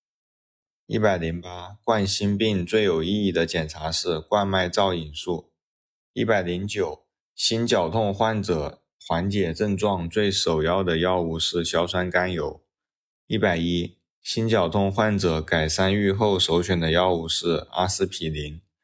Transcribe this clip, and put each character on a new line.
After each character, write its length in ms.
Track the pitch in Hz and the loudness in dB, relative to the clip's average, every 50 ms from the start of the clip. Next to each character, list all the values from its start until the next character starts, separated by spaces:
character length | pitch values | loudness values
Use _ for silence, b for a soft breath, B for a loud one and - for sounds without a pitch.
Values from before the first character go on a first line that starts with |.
| _ _ _ _ _ _ _ _ _ _ _ _ _ _ _ _ _ - | _ _ _ _ _ _ _ _ _ _ _ _ _ _ _ _ _ -4
一 100 | - 110 | 0 2
百 200 | 107 104 95 87 | 2 4 2 2
零 220 | 82 82 85 87 | 0 -2 -4 -4
八， 400 | 85 87 90 90 87 92 101 - - | -8 -10 -12 -12 -14 -14 -16 -8 -2
冠 220 | - 113 107 98 | 0 2 2 2
心 300 | 95 - - 104 101 101 | 0 0 0 0 0 0
病 300 | 98 113 110 104 92 87 | 2 0 0 0 0 -2
最 180 | 85 107 110 107 | 0 0 2 2
有 200 | 98 82 80 80 | 2 2 0 0
意 220 | 87 101 107 101 | 0 0 0 0
义 60 | 95 | 0
的 140 | 82 85 82 | 2 0 0
检 220 | 82 - 87 80 78 | 0 -2 -4 -4 -6
查 240 | - 80 78 80 | -6 -8 -6 -4
是 280 | 82 - - 90 82 78 | -4 -4 -2 -2 -4 -4
冠 280 | 78 - 107 104 101 98 | -2 0 0 0 2 2
脉 200 | 98 95 90 90 | 0 0 0 0
造 280 | - 107 98 98 90 | 2 2 2 2 0
影 180 | 85 78 76 76 | -2 -6 -8 -10
术。 380 | - - 90 87 80 - _ _ _ _ _ _ _ _ _ _ _ _ _ - | -10 -6 -6 -6 -6 -6 _ _ _ _ _ _ _ _ _ _ _ _ _ -4
一 120 | - 110 | -2 0
百 160 | 104 113 98 | 2 2 0
零 260 | 90 87 87 90 98 104 | 0 -2 -4 -4 -4 -4
九， 400 | - 104 92 78 71 - _ _ _ _ _ _ _ | -2 -2 -2 -4 -4 -10 _ _ _ _ _ _ _
心 300 | - - - 113 113 120 | -4 -2 0 0 0 0
绞 240 | 117 120 101 87 78 | 2 2 2 2 2
痛 240 | 87 113 110 101 95 | 0 0 0 0 0
患 280 | 98 113 110 110 107 | 0 0 0 0 0
者 420 | 98 90 87 78 73 71 - - _ _ _ _ - - | -2 -2 -2 -2 -2 -6 -8 -14 _ _ _ _ -6 -4
缓 220 | 82 82 90 101 | -2 0 0 0
解 220 | 98 104 92 82 | 0 0 0 0
症 240 | 80 - 107 104 98 | 0 -2 -2 -2 0
状 320 | 87 107 104 98 90 85 82 | 0 0 0 0 0 -4 -4
最 220 | - 107 104 101 | 0 0 0 2
首 320 | 92 - - 87 82 78 | 2 0 0 0 2 2
要 220 | 78 82 90 98 95 | 2 2 2 2 2
的 160 | 90 82 80 | 0 0 2
药 200 | 85 92 92 92 | 2 2 2 2
物 200 | 85 82 80 82 | 0 0 -2 -2
是 260 | - - - 87 85 | -2 -2 -2 -2 -2
硝 220 | - - 82 85 87 | 0 0 0 0 0
酸 240 | - 90 92 90 | 0 -2 -2 0
甘 200 | 87 90 90 92 | 0 0 0 0
油。 320 | 90 80 73 76 78 - _ _ _ _ _ _ _ _ _ _ _ _ _ | -2 -2 -4 -6 -6 -10 _ _ _ _ _ _ _ _ _ _ _ _ _
一 140 | - - 107 | -4 -2 0
百 180 | 107 98 87 85 | 2 2 2 2
一， 400 | 85 87 87 87 82 - - _ _ _ _ _ | 0 0 0 0 -2 -4 -8 _ _ _ _ _
心 260 | - - - 113 113 113 | -10 -6 -4 -2 0 2
绞 200 | 113 104 90 82 | 2 2 2 2
痛 220 | 85 104 98 98 | 2 2 2 2
患 260 | 95 110 107 107 104 98 | 2 2 0 2 2 2
者 240 | 92 87 80 80 | 2 2 2 0
改 260 | 78 - 85 82 78 78 | 0 0 0 0 0 0
善 260 | - - 95 95 98 | 0 2 2 2 2
预 180 | 104 104 98 | 2 2 2
后 280 | 98 101 113 104 98 90 | 2 2 2 2 2 2
首 220 | - - 82 87 | 2 2 2 2
选 180 | 87 92 92 87 | 2 2 0 0
的 120 | 82 80 | 2 2
药 220 | 80 87 90 92 90 | 2 4 4 4 2
物 140 | 82 82 82 | 0 -2 -4
是 400 | - - 82 87 82 78 80 - | -4 -2 0 0 0 -2 -2 -4
阿 160 | - 85 92 95 | -2 -2 0 0
司 180 | - - 95 | 0 -2 -2
匹 240 | 92 - - 85 80 | -4 -4 -4 -6 -6
林。 320 | 76 76 76 73 76 85 - _ _ _ | -6 -6 -8 -10 -10 -14 -18 _ _ _